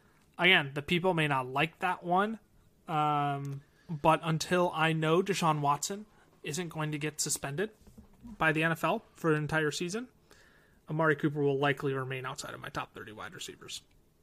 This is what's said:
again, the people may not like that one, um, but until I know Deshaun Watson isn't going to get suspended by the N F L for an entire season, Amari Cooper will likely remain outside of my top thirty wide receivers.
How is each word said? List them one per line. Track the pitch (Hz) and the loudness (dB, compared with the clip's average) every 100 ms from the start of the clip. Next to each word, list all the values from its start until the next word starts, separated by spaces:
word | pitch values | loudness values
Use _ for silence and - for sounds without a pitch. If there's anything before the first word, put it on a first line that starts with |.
| _ _ _ - | _ _ _ 0
again, | 175 185 143 | 6 6 4
the | 147 | -4
people | 139 175 185 | 0 2 2
may | 170 151 | 2 2
not | 139 127 | 2 0
like | 131 165 - | 0 -2 -2
that | 185 180 | -4 -4
one, | 170 175 208 220 _ _ _ _ - | 0 2 2 -2 _ _ _ _ -4
um, | 156 151 147 143 139 139 139 - _ - | 0 2 2 0 -2 -6 -10 -14 _ -10
but | 160 165 156 | 0 4 4
until | 160 160 - 180 180 | 2 -2 0 2 2
I | 160 160 | 2 2
know | 160 156 165 | 2 2 2
Deshaun | 196 185 170 151 | 2 0 2 2
Watson | 143 143 - 202 214 _ _ _ | 2 0 -2 -8 -14 _ _ _
isn't | 156 147 175 | -8 -6 -6
going | 156 151 | -4 -4
to | 151 | -4
get | 151 151 | -4 -4
suspended | 156 - 139 143 214 - - - - - - 220 | -4 -4 -6 -4 -4 -6 -20 -20 -20 -20 -14 -2
by | 160 | 0
the | 156 | 2
N | 165 | 0
F | 160 | 0
L | 160 214 - - | 0 -2 -4 -4
for | 165 | 0
an | 151 | 2
entire | 147 156 151 | 2 0 0
season, | 143 175 208 247 _ _ - - _ _ _ - | -2 -4 -6 -10 _ _ -20 -20 _ _ _ -8
Amari | 156 160 147 | 0 2 4
Cooper | 160 147 | 2 2
will | 143 135 | 0 2
likely | 143 139 147 | 2 0 -2
remain | 135 131 131 131 | -4 -4 -8 -8
outside | 135 - | -10 -12
of | - | -12
my | 127 | -10
top | 151 127 | -8 -8
thirty | - 110 | -10 -16
wide | 107 92 | -14 -14
receivers. | - - - - - _ _ _ _ | -12 -14 -14 -14 -16 _ _ _ _